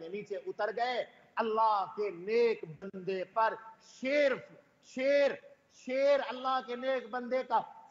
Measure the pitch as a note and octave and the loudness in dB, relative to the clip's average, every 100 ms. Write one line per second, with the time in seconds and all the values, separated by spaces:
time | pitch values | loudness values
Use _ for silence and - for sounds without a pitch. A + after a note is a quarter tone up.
0 | E3 G3+ G3+ F#3+ F#3 F#3+ G#3+ G#3+ B3 A#3+ | -8 -10 -8 -8 -6 -4 -4 -2 -2 -2
1 | - - _ - A3+ A3 A3 G#3 F3+ G3 | -6 -12 _ -2 0 4 4 4 0 -4
2 | G#3 E3+ F#3+ A3+ A#3 G#3+ E3+ D3 G3 F#3+ | -6 -6 0 2 4 2 -6 -12 -12 -8
3 | F#3 F#3+ F3+ A3+ A3 F#3 - - - - | -6 -4 -4 0 0 0 -10 -20 -20 -8
4 | B3+ D4 C#4 A#3 - - _ _ - B3+ | 0 2 2 0 -6 -20 _ _ -12 -2
5 | C4+ C#4+ C#4 - - - _ - - C4 | 2 4 4 0 -10 -20 _ -16 -4 2
6 | C#4 C#4 A3 B3+ C4 C4 A#3+ A#3+ C4 C4 | 4 4 2 -4 -2 -2 -2 -4 -2 -2
7 | G#3+ B3 A#3+ B3+ - A3+ - - - | -2 -6 -2 -2 0 0 0 -8 -4